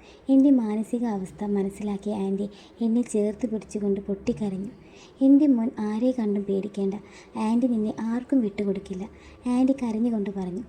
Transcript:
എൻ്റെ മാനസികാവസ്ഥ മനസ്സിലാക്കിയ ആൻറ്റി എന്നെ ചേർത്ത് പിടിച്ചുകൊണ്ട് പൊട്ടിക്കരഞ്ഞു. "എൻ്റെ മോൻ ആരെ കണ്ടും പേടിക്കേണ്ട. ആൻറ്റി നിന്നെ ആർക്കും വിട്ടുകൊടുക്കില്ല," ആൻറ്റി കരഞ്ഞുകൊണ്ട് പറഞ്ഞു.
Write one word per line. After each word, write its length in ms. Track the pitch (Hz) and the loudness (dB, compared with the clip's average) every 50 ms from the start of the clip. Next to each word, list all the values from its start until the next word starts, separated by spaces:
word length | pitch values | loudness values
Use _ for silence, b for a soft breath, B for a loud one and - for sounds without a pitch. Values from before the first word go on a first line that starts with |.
| B B B B B - | B B B B B 4
എൻ്റെ 220 | 269 269 269 294 | 6 6 8 8
മാനസികാവസ്ഥ 920 | 269 247 220 214 214 220 214 - 247 233 240 233 208 190 185 180 - - 208 | 6 4 2 0 -2 -4 -4 -4 -4 -4 -2 -2 -4 -4 -6 -8 -8 -8 -4
മനസ്സിലാക്കിയ 680 | 202 202 196 196 196 196 - 208 208 202 196 - 208 214 | -2 0 0 0 -2 -4 -6 -6 -6 -6 -4 -4 -6 -4
ആൻറ്റി 320 | 202 196 196 196 190 202 202 B B B B B - | -4 -2 -2 -2 -4 -4 -6 B B B B B -2
എന്നെ 220 | 233 220 226 240 240 - - | 0 2 2 0 0 0 0
ചേർത്ത് 340 | 208 208 214 202 208 262 | 0 0 0 -2 -4 -4
പിടിച്ചുകൊണ്ട് 520 | 220 220 202 - - - 208 202 202 196 202 | -4 -4 -6 -6 -8 -6 -2 0 0 0 -2
പൊട്ടിക്കരഞ്ഞു. 720 | 196 208 196 - - 247 233 233 214 196 190 185 202 240 - B B B B B B B B - | -2 -4 -6 -4 -2 -4 -2 -2 -4 -4 -4 -6 -8 -10 -12 B B B B B B B B 4
"എൻ്റെ 260 | 269 269 285 277 302 | 6 8 8 8 8
മോൻ 220 | 285 254 226 226 240 - - | 6 4 4 2 -2 -4 -4
ആരെ 320 | 214 208 214 220 247 254 | -4 -4 -2 0 0 0
കണ്ടും 320 | 254 240 220 208 202 202 196 | 0 0 0 -2 -2 -2 -2
പേടിക്കേണ്ട. 520 | 196 196 196 196 202 - 202 196 196 196 208 B B B B B B - | -2 -2 -2 -4 -4 -4 -4 -4 -4 -4 -6 B B B B B B -8
ആൻറ്റി 300 | 226 220 214 233 240 254 | -4 -2 0 2 2 2
നിന്നെ 260 | 247 240 214 214 220 - - | 2 0 0 -2 -2 -4 -4
ആർക്കും 400 | 220 226 233 247 247 - 285 262 | -4 -4 -4 -4 -2 0 2 2
വിട്ടുകൊടുക്കില്ല," 640 | 220 196 - - 208 196 190 196 - - 190 180 208 B B B B B B B - | 2 0 -2 -2 -2 -2 -2 -4 -6 -8 -10 -10 -10 B B B B B B B -4
ആൻറ്റി 280 | 247 247 254 262 262 269 - | 0 2 4 4 2 2 0
കരഞ്ഞുകൊണ്ട് 500 | 247 226 214 220 240 247 226 208 196 202 | -2 -4 -2 0 0 0 0 -2 -2 -4
പറഞ്ഞു. 340 | 196 190 185 180 175 220 - | -4 -6 -6 -6 -6 -8 -10